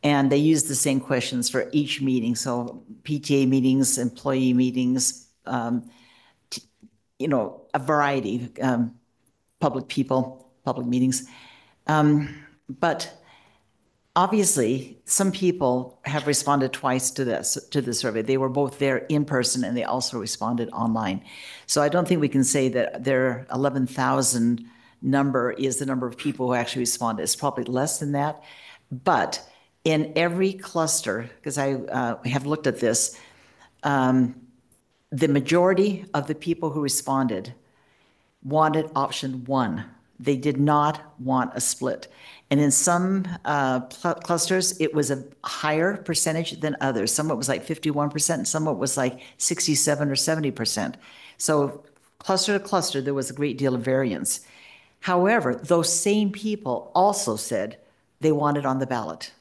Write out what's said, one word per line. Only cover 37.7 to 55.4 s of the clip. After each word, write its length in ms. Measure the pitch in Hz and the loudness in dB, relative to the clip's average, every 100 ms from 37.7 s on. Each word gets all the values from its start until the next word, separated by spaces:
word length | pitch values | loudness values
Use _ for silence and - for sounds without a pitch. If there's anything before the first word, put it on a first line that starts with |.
| _ _ _ _ _ _ _ | _ _ _ _ _ _ _
wanted 480 | 135 151 156 156 156 | -2 2 4 2 -2
option 520 | 139 139 - 135 127 123 | -2 -2 -4 -6 -8 -2
one. 400 | 135 117 85 101 - _ _ | 0 0 -2 -8 -16 _ _
They 160 | - 135 | -2 0
did 240 | 147 135 | 0 2
not 420 | 143 147 147 156 - - | 4 4 2 -2 -10 -10
want 340 | 127 131 127 - | -2 0 0 -2
a 60 | |
split. 480 | - - 127 - - - - - _ | -4 -2 -4 -6 -10 -20 -20 -20 _
And 80 | 139 | 2
in 120 | 147 | 4
some, 540 | - - 175 185 196 185 175 - | 4 2 2 2 0 -2 -6 -2
uh, 420 | 147 131 127 123 | 0 2 0 -4
cl-, 260 | - 175 - | -4 -4 -4
clusters, 640 | - 170 - 185 185 - | -2 -2 2 0 0 0
it 120 | 156 | 0
was 180 | 151 131 | 0 0
a 120 | 135 131 - - | -2 -6 -14 -10
higher 500 | - 151 151 175 202 | -4 -2 2 0 -2
percentage 640 | 208 160 - 160 165 - | -4 -2 0 -2 -4 -4
than 160 | 151 143 | -6 -2
others. 320 | 135 113 104 | -2 0 -2
Some 180 | - 156 | -2 -2
it 40 | 135 | -2
was 120 | 135 | -2
like 160 | 135 | -4
fifty-one 460 | - 156 156 143 147 | -4 -6 -2 -2 -2
percent, 300 | 151 - 160 | -2 -2 -2
and 80 | - | -2
some 200 | 156 156 | -2 -2
it 60 | |
was 240 | 139 135 143 | -2 -2 0
like 240 | 127 - - _ | -2 -2 -20 _
sixty-seven 720 | - 175 - 147 - 143 143 | -4 -2 0 2 2 0 0
or 80 | 135 | 0
seventy 340 | - 160 147 | 0 0 -2
percent. 460 | 113 113 - 92 - - - - - | -2 -4 -2 -4 -8 -20 -20 -20 -6
So 480 | - 151 139 - - _ _ _ | 0 2 2 -4 -18 _ _ _
cluster 340 | - 190 196 | -2 0 2
to 120 | 202 | 0
cluster, 380 | 202 196 156 143 | 0 -2 0 -2
there 120 | 131 | -2
was 160 | 139 131 | -2 -4
a 40 | |
great 240 | 131 147 117 | -2 -4 0
deal 180 | 135 127 | 0 0
of 60 | |
variance. 600 | 117 131 131 90 - - - - - - _ _ | 0 0 0 -2 -4 -6 -8 -20 -20 -20 _ _
However, 560 | - 180 185 226 | 0 2 4 4